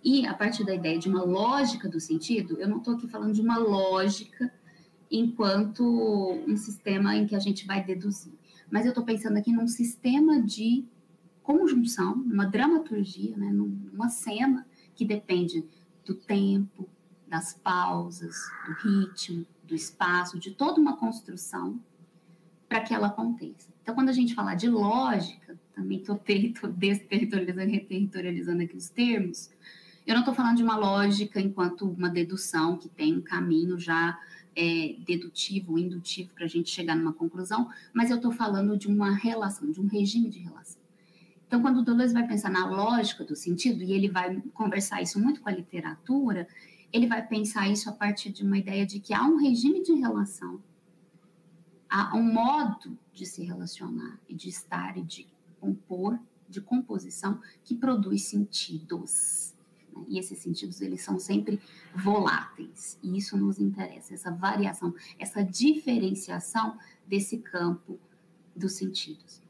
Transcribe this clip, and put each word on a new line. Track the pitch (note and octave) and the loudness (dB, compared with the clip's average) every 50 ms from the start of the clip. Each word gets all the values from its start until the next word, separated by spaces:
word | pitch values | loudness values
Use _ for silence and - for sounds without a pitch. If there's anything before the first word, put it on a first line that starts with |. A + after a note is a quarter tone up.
| - | 6
e | A#3+ C4+ C#4 A#3+ | 6 4 6 4
a | - - | 2 0
partir | - G#3 A3 A#3 - G#3 | 0 0 0 0 0 -2
da | F#3+ F#3+ | 0 0
ideia | F3+ E3+ D#3+ E3 | 0 0 0 0
de | E3 E3 | 0 2
uma | F#3+ F#3+ F#3 F#3 | 2 2 2 2
lógica | F3+ F3+ F#3+ G#3+ A#3 C4+ C#4+ C#4 A3+ - - - | 2 2 2 2 2 4 4 2 2 0 -2 -6
do | F3+ E3 D#3+ | -4 -4 -4
sentido, | - - D#3+ - - - A#3+ G#3+ F3 - - - | -2 -2 -2 -2 0 0 0 0 0 -2 -4 -2
eu | F#3+ | 0
não | G3+ G#3 A#3 | -2 -2 -2
tô | A#3 A#3+ | 0 -2
aqui | A#3 A#3 - | -2 -2 -4
falando | - - G#3+ G#3 G#3+ G#3 | -8 -8 -4 -2 0 2
de | G#3+ | 2
uma | A3 A3+ A#3 | 2 2 2
lógica | A3+ A#3 G#3+ G3+ F#3+ F#3+ F#3+ F#3+ F#3 F#3 G3+ G3+ - - - - - B3 B3 - - _ - - - - _ _ _ - _ | 4 4 4 4 4 4 2 2 4 2 2 0 -2 -6 -14 -6 -4 -4 -4 -4 -10 _ -20 -20 -20 -20 _ _ _ -10 _
enquanto | - A3 A#3 A#3 - - G#3+ G3 G3 G3+ G#3+ G#3 - - B3 A#3+ A#3 - A3 - G#2 G3+ F#3+ F#3 F3+ - - | 0 0 2 0 2 2 2 2 4 2 2 0 0 0 2 4 4 4 4 2 2 2 2 0 -2 -2 0
um | - G#3+ | 0 0
sistema | G#3 - G#3+ G3+ - _ G3+ G3 G3 G3 G3 G#3 | 0 -2 -6 -10 -8 _ -2 2 2 2 2 4
em | G#3+ G#3 | 2 2
que | G#3 G#3 | 2 0
a | G3 | 0
gente | G3 G3+ F#3+ - - | 0 0 -2 -2 -4
vai | F#3+ G3 G3 F#3 | -4 -4 -4 -2
deduzir, | F#3 F#3 F#3 F#3 G#3 G3 - - - - - _ _ _ - - - | -2 -4 -2 -2 -4 -4 -4 -10 -18 -20 -20 _ _ _ -20 -10 -2
mas | G#3 G#3+ A#3+ | 0 2 2
eu | B3 B3 | 2 2
tô | A#3+ A#3 | 0 0
pensando | A3+ A3+ G#3 - G#3+ G#3 | 0 -2 0 0 2 2
aqui | G#3 G#3 A#3+ | 2 4 4
num | A#3 A3+ A3+ | 4 4 4
sistema | A#3 - - A#3 A#3 - - - B3 B3+ C#4+ D#4 D#4+ D4+ C4+ | 0 2 0 0 -2 -2 -2 2 2 6 8 8 8 8 6
de | G#3+ G3 - G#3 G#3+ A3+ A#3+ C4 C4 - - - _ _ - _ _ - _ _ _ | 4 2 0 0 2 4 4 4 2 -4 -16 -20 _ _ -20 _ _ -20 _ _ _
conjunção, | - C#4+ E4+ G4 D4 C4+ B3 A#3 - - - F3+ F#3+ - | 2 4 6 6 6 4 4 4 2 2 0 0 0 0
numa | B3 C4+ B3 G#3+ G3 G3 | 0 0 0 2 2 2
dramaturgia, | F#3+ G3 G#3+ B3+ D4+ E4+ D#4 D#4+ - A3 G#3 G3 - - F#3+ G3 A3 A3 | 2 2 4 4 6 4 4 2 0 -2 -2 -2 -2 -4 -6 -6 -6 -4
né, | G#3 G3+ G3+ | -4 -2 0
num-, | G3+ G3+ G#3 G#3 G3 G3+ G3+ G3 | 2 0 0 0 -4 -6 -8 -10
numa | - G3 A#3 A#3+ | -6 -4 -2 -2
cena | - - - A#3+ G#3 G#3+ B3 C#4 C4 B3+ - - _ _ - _ _ | -2 -4 -6 -6 -2 0 2 4 2 2 0 -12 _ _ -20 _ _
que | - A#3 | -4 0
depende | G3+ G#3 G#3 - - F3+ F3+ F3 E3+ - E3 D#3+ - - - - _ _ _ _ | 0 0 -2 0 0 2 2 2 2 0 -4 -4 -6 -14 -20 -20 _ _ _ _
do | - F#3+ | -8 -8
tempo, | - - - G3+ G3+ G3 G3 G3 G3 G3+ G3 _ - F#3+ - - _ _ _ - _ _ | -8 -2 0 2 4 4 4 4 2 2 0 _ -14 -16 -16 -16 _ _ _ -20 _ _
das | - D#3+ E3 E3+ - - | -6 -6 -4 -4 -6 -12
pausas, | - _ F#3+ F3+ F3+ F3+ F#3 F3+ F3 F3 E3+ E3+ - E3+ E3 - - - - - - - | -6 _ 0 2 2 2 0 0 -2 -4 -6 -8 -10 -12 -10 -10 -10 -12 -12 -12 -12 -10
do | - D#3+ - - G#3+ | -10 -10 -2 0 2
ritmo, | G3 G3 F#3+ - - - - - F3 E3+ E3+ - _ _ - | 4 4 2 0 -2 -10 -8 -6 -6 -6 -8 -10 _ _ -8
do | - D#3+ | -6 -6
espaço, | D#3+ - - - _ F#3+ F3+ F3 F3 F3+ F3 - F3 | -4 -4 -8 -6 _ 0 2 2 2 0 -2 -6 -8
de | - F#3+ | -10 -10
toda | - - C4+ D#4+ D#4 D#4 | -4 -2 -2 2 6 6
uma | D4+ - - | 6 4 4
construção | - A#3 A3+ A#3 - - - F3+ F3+ - - - F#3+ E3+ F#3 G#3+ A#3+ - _ _ _ - _ _ _ _ _ - _ _ - _ _ _ _ | 0 -2 -2 -2 -4 -10 -14 -14 -12 -12 -10 -8 -6 -6 -6 -6 -8 -12 _ _ _ -20 _ _ _ _ _ -20 _ _ -20 _ _ _ _
pra | - G#3 | -4 -2
que | A3 - A#3+ | -2 0 0
ela | G#3 G#3 | 0 0
aconteça. | G3+ G#3 - A3+ A#3 A#3+ - D#3+ - - - - - - _ | 0 0 0 -2 -2 -2 -4 -6 -14 -14 -18 -20 -20 -20 _
Então, | _ - A3+ | _ -4 0
quando | B3 C4 C4 | 2 4 4
a | B3+ | 4
gente | B3+ B3 A#3 - | 4 4 2 2
fala | A3 G3+ G3 F#3 | 0 -2 -2 -2
de | F3+ G#3+ A#3+ | 0 2 4
lógica, | A#3 G#3+ G3+ G3+ A3 B3 C4+ B3+ A3+ F#3+ E3+ - - - - - - - _ _ _ | 4 4 4 4 2 2 2 2 2 0 0 -2 -8 -16 -20 -20 -20 -20 _ _ _
também | G3 F#3+ F#3+ G3 F#3 | -8 -4 -4 -4 -4
tô | - - G3+ | -4 -4 -6
terri-, | G3+ - - G#3 G3 G3+ A#3 A#3 | -6 0 0 2 4 4 2 0
tô | - - | -4 -6
desterritorializando, | - F3+ F3+ F#3+ G3 G3+ G3+ - - G3 G#3 A#3+ - G3+ F#3+ F3+ F3 F3+ F#3 F#3+ G#3 | -6 -4 0 2 2 2 0 -2 0 0 0 0 2 0 -2 -2 -2 -4 -2 -2 0
reterritorializando | A3 - - - F#3+ F#3 G3+ G3 - F#3 F3 F3+ F3 F3 E3+ F3 E3+ E3+ E3+ | 0 0 -2 -4 -2 -2 -2 -2 -2 -4 -4 -4 -4 -4 -2 -2 -2 -2 -2
aqui | E3+ - | -4 -6
os | F#3 - - | -12 -14 -10
termos, | _ - A#3+ A#3+ A#3 G3+ F#3+ F3 E3 - - - _ _ _ - - - - - - _ _ | _ 0 2 2 2 2 0 -2 -4 -10 -14 -16 _ _ _ -20 -20 -20 -20 -20 -20 _ _
eu | - A3+ | 2 2
não | B3 A#3+ | 4 4
tô | C4+ B3 | 2 0
falando | - B3+ A#3 A#3 | 2 2 4 4
de | A#3+ A#3 | 4 4
uma | A3+ A3 | 4 2
lógica | G#3+ G#3 G3 G3 G3+ G3+ G3+ G3+ G3+ G#3 G3+ - G3+ | 2 2 2 4 4 4 4 4 2 0 -2 -2 0
enquanto | F#3+ G3 G3 G3 F3+ F3 F3 - G3+ | -2 0 0 0 0 0 0 -2 -4
uma | F#3+ E3+ F3+ F3+ F3 | -4 -2 0 -2 0
dedução | E3+ F3 E3+ E3 F#3+ F#3 - - - E3 D#3 E3+ F3+ | 2 0 0 -2 -2 -6 -6 -4 0 0 2 2 0
que | E3+ - | -2 -6
tem | - - - D3+ D#3 E3 | -14 -6 0 0 2 2
um | F3+ | 2
caminho | - - F3+ F3 F3+ F3 D#3+ D#3+ E3+ F3+ F3+ | -2 -4 -4 -2 0 2 2 2 2 0 -2
já, | F3 E3+ E3+ E3 E3 E3 E3+ E3+ - - - - - - _ _ | -4 -2 0 0 2 2 0 -2 -6 -14 -20 -20 -20 -20 _ _
é, | E3 E3+ E3+ E3 E3 D#3+ D3+ A#2 - F3 | -2 0 0 0 0 -2 -4 -6 -8 -4
dedutivo, | - F3 E3+ F3 F3 - - - - G3 F#3+ F3+ F3 D#3+ | -4 -4 -4 -4 -8 -8 -8 -6 -4 -4 -4 -4 0 0
indutivo | E3 F3+ F3+ F3+ F3 F3 - - F#3+ F3+ F3+ _ | 0 0 -2 -4 -8 -8 -8 -10 -10 -10 -12 _
pra | - E3+ | -8 -8
gente | E3 E3+ E3+ E3+ - | -4 -2 -2 -2 -2
chegar | - - E3+ E3 D#3+ | -6 -6 -2 -2 0
numa | E3 E3 D#3+ | 0 0 0
conclusão, | D#3 - E3 E3 - F#3 F#3 F#3 G#3+ A3+ B3 - - - - - _ | -2 -2 -4 -4 -4 -6 -6 -2 -2 -2 -2 -2 -6 -20 -20 -6 _
mas | A#3 A#3 A#3+ | 0 2 2
eu | B3 A#3 | 2 2
tô | A#3+ A#3 | 2 0
falando | A3+ - A#3 G#3 G3+ G3 G3+ G#3 G#3 | 0 0 -2 0 2 2 2 2 2
de | G3+ - | 0 2
uma | G3+ G#3 G#3 G3+ G3 | 2 2 4 4 2
relação, | G3+ G3+ - A#3 A3+ A3+ G#3 G3 - - D4+ - | 2 2 0 0 0 0 -2 -4 -4 -4 -4 -4
de | D#3+ F#3 | -2 0
um | G3 | 0
regime | G3+ G#3 G#3 G3+ G3+ G#3+ A#3 A3+ G3+ | 0 2 2 0 2 4 2 2 2
de | F3+ - | -2 -10
relação. | - - - - - - - _ _ _ _ _ _ _ _ _ - _ _ _ _ | -14 -14 -16 -16 -20 -20 -20 _ _ _ _ _ _ _ _ _ -20 _ _ _ _
Então, | _ B3 A#3+ | _ 2 2
quando | A#3 C4+ B3+ | 4 4 4
o | B3 A#3 | 4 4
Deleuze | A#3+ A#3 A#3 B3+ B3 A#3 | 4 4 4 4 4 4
vai | A#3 - | 2 0
pensar | - G#3+ G#3 - F#3+ | 2 0 -2 0 0
na | F#3+ F#3 F3+ | 0 0 0
lógica | F#3 F#3+ G3 G3+ A3+ A#3+ A#3 G#3 G3+ - - - | 0 0 0 2 2 4 2 2 0 -2 -6 -8
do | - - | -8 -8
sentido, | - - F3 F3 F3 - B3+ A#3 F3 F#3 | -6 -2 -2 -2 2 2 0 0 0 0
e | F#3 | 0
ele | G3 G3 G3 G3 | 2 2 2 2
vai | F3 F#3 F3+ F3+ F#3+ F#3+ - C#4+ - | 2 0 -2 -2 -4 -4 -6 -8 -6
conversar | - A3 G3 F3+ G3 G3 - - F3+ | -2 -2 0 0 0 -2 -2 -4 -4
isso | F3 F3 - G3+ | -6 -4 0 2
muito | G#3+ C4 D4 - | 2 2 2 0
com | - G#3 | -2 -4
a | |
literatura, | F#3+ F3+ F3 _ - E3+ D#3 D#3 D#3 - _ - B3+ C#4 C#4 A#3 G3 F3+ E3+ - - - - - - - - _ - | -4 -4 -6 _ -10 -8 -8 -8 -10 -10 _ 0 0 2 2 2 0 0 -4 -8 -12 -20 -20 -20 -20 -20 -18 _ 2
ele | A#3 A#3+ | 2 4
vai | A#3 A3+ A#3 A#3 | 4 2 -2 -2
pensar | - A3+ G#3+ G#3+ G#3 - G#3+ G3 | -2 -2 -2 -2 -2 -2 0 2
isso | G3 G#3 G#3 - G#3+ | 2 2 0 -2 -6
a | G#3 | -6
partir | - G#3 G#3 G#3 - - G3+ | -2 -2 -2 -2 -2 -6 -10
de | G3 - | -8 -2
uma | G3+ G3 G3 | 0 2 2
ideia | G3 F#3+ G3 F#3+ G3 G3 | 2 0 0 0 -2 -2
de | G3 G3+ G3+ | -2 -2 -10
que | - - G#3+ | -6 -2 0
há | G#3 A#3+ | 2 4
um | D4 E4 | 4 4
regime | D4 D4 C4+ A#3+ A#3 A#3+ C#4+ F#4 F#4 - | 6 6 4 4 4 4 4 4 2 4
de | - E4 | 2 2
relação, | C#4 C4 A3+ G#3+ G#3 G3+ G3+ - - F#3 F3+ F3+ G3 - _ _ _ _ _ _ _ _ _ _ - _ _ _ _ _ _ - - - _ _ _ _ _ | 4 4 0 0 0 -2 -2 -4 -12 -12 -12 -12 -14 -16 _ _ _ _ _ _ _ _ _ _ -20 _ _ _ _ _ _ -20 -20 -20 _ _ _ _ _
há | - G3 G3+ - - | 0 0 0 0 2
um | A3 A#3 | 2 4
modo | A3+ A3 A3+ A3+ B3+ C#4+ D4+ D4+ G#3 - - - F3+ - - _ _ _ | 4 4 4 4 4 4 4 2 0 -2 -4 -8 -14 -14 -14 _ _ _
de | - F#3+ | -14 -12
se | F3+ - - F3 | -12 -10 -10 -8
relacionar | F3 F3+ F3+ - F3 - - F#3 F3 - - - - - - _ - | -8 -8 -8 -8 -10 -10 -10 -10 -8 -8 -8 -8 -10 -14 -18 _ -16
e | - | -14
de | E3 - | -12 -12
estar | F#2 - - - _ - - - - - | -10 -12 -12 -10 _ -8 -6 -6 -6 -8
e | F#3 F3 | -10 -10
de | - - - - _ _ _ _ _ - _ | -10 -12 -16 -18 _ _ _ _ _ -20 _
compor, | - - F#3+ - - _ F#3 F3+ F#3 G#3 A#3+ A#3 - _ _ _ _ | -4 -4 -4 -4 -6 _ -6 -4 -2 -2 -2 -4 -6 _ _ _ _
de | _ F#3 G3 | _ -14 -14
composição, | G3+ - B3 B3+ B3 - G#3+ F#3+ - - - - - B3+ - - - - - _ _ | -6 -2 -2 -2 -2 -2 -6 -8 -8 -8 -14 -6 -4 -4 -4 -4 -8 -20 -20 _ _
que | - A#3+ | -6 -4
produz | A#3 - C4 B3+ G#3 G3 F#3+ G3+ G3+ G3+ | -2 0 0 2 2 0 0 0 -2 -2
sentidos, | - - G3+ G3+ G3+ - - - - E3+ D#3 D#3+ - F3 E3 D#3+ - - - - - - - - - - _ _ _ _ _ _ _ - | -2 -2 -2 -2 -2 -4 -8 -6 -6 -8 -10 -8 -8 -8 -8 -6 -4 -2 -2 -2 -2 -2 -4 -6 -8 -12 _ _ _ _ _ _ _ -18
né? | - - | -16 -10
E | - F#3+ | -6 -6
esses | F#3 F3+ - F#3+ | -6 -6 -6 -12
sentidos, | - - F3 E3+ - G3+ F3+ F3+ F#3+ | -10 -6 -6 -6 -6 -6 -10 -8 -8
eles | G3 G3 F#3 F3+ | -6 -6 -6 -8
são | - - F#3+ - | -6 -6 -6 -6
sempre | - - G3 G#3 G#3 - G3+ G3+ - - - - - - - | -2 0 -2 0 0 0 -4 -4 -6 -12 -20 -20 -20 -14 -12
voláteis, | F3+ F#3+ G3 G#3 G#3 F#3 D#3 F2+ - - - - - - - - - - - - _ - | -2 0 2 2 4 4 2 0 0 -4 -8 -14 -16 -18 -18 -16 -16 -16 -16 -16 _ -8
e | F#3 F3+ | -4 -4
isso | G3 G3+ - G3+ | -4 -4 -2 -2
nos | G3 G3 G3 F#3+ G3+ | 0 0 0 0 2
interessa, | G3+ G3 G3 G3 F#3+ F#3 - - - - F#3 | 0 0 0 -2 -8 -10 -10 -18 -18 -16 -16
essa | F3+ - F3+ | -10 -8 -8
variação, | E3+ F3 F#3 G3 G#3+ G3+ G3+ F#3+ F3+ - F3+ E3+ E3+ - - - - - | -8 -2 -2 -2 0 0 -2 -2 -4 -4 -6 -6 -6 -6 -16 -20 -16 -12
essa | - G3+ - G#3 G3 | -12 -8 -2 -2 -2
diferenciação | F#3 - - A#3+ D4+ D#4 D4+ - C4+ A#3+ A3 F#3+ F#3+ G3 G3 - - F3+ F3 - - - A3+ A3 A3 - - - - - _ _ | -2 0 2 4 4 4 4 0 0 0 2 2 0 -2 -4 -6 -10 -10 -10 -10 -4 -2 -2 -2 -2 -4 -10 -20 -20 -20 _ _
desse | - G3 G3+ G3 - - - | -2 -2 -2 -2 -2 -8 -8
campo | - - - F3+ F3 F3 E3+ E3+ _ - - - _ _ _ _ _ _ _ _ _ _ _ | -10 -8 -6 -2 -2 -2 -2 -4 _ -14 -16 -16 _ _ _ _ _ _ _ _ _ _ _
dos | F3+ F3+ F#3+ - | -6 -4 -4 -4
sentidos. | - F#3+ F#3+ F3+ - - D#3+ D#3 - _ - - - _ - | -4 -6 -6 -6 -6 -8 -8 -12 -16 _ -20 -20 -20 _ -20